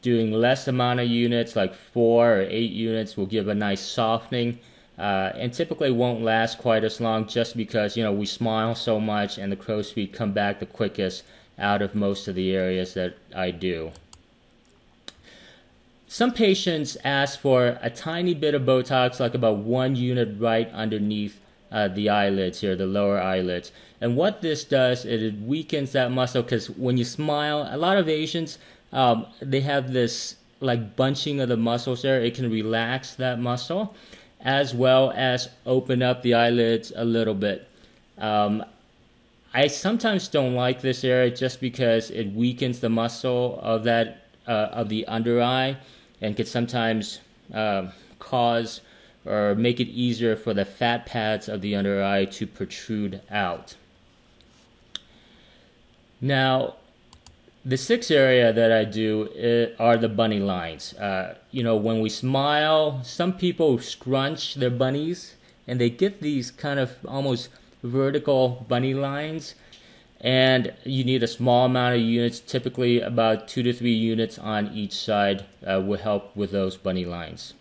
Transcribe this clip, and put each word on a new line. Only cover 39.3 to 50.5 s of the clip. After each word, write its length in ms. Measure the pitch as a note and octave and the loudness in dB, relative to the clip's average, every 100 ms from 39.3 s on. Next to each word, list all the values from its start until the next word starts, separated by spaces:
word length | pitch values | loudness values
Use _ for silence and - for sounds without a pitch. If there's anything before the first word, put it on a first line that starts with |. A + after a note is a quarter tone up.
| _ _ | _ _
I 140 | A#2+ C#3+ | 2 2
sometimes 600 | - F#3 A#3 A3+ G3 - | 2 -2 0 0 0 0
don't 280 | D3+ C3 B2 | 0 0 2
like 260 | B2 C3 | 0 0
this 220 | C3+ B2+ | -2 -2
area 260 | C3 B2+ B2+ | 2 4 2
just 320 | B2 C3 - | 2 -4 -4
because 480 | C3 A#2+ B2 A2+ A2 | -8 -2 2 2 0
it 240 | - G#2+ | -6 -6
weakens 460 | G2+ A#2+ B2 C3 B2 | 0 0 0 -4 -2
the 100 | A#2+ | 0
muscle 720 | A2+ A#2 A#2 C3 B2 B2 - | 0 -2 -2 -2 0 -2 -4
of 220 | - A2+ | -2 0
that, 420 | A2+ A#2 A2+ - - _ - | 2 2 2 -4 -20 _ -4
uh, 220 | A2 G#2+ | -2 0
of 180 | A2+ A2 | -2 -2
the 160 | A2 A2 | -2 -2
under 340 | A2+ A2+ A#2+ | -2 2 2
eye, 360 | A#2+ C3 C3 C3+ - - - _ | 2 2 0 -4 -12 -20 -20 _
and 160 | G#2+ G#2+ | -6 -4
could 120 | A2 | -4
sometimes, 720 | B2 A#2+ B2 A2+ A2 G2+ - - _ _ | -2 -2 0 0 0 -4 -10 -18 _ _
uh, 380 | - G#2+ G2 F#2 - - - | -4 -2 -2 -4 -12 -20 -20
cause 640 | - B2+ A#2+ A#2 A2+ - - - - _ | -4 0 2 2 -2 -10 -20 -20 -20 _
or 300 | - G#2 G#2 G2+ | -4 0 2 2
make 240 | A#2 A#2+ | 2 2
it 80 | B2 | -2
easier 460 | A#2 B2 A2 A#2 G#2+ | -2 -2 0 0 0
for 200 | - | -2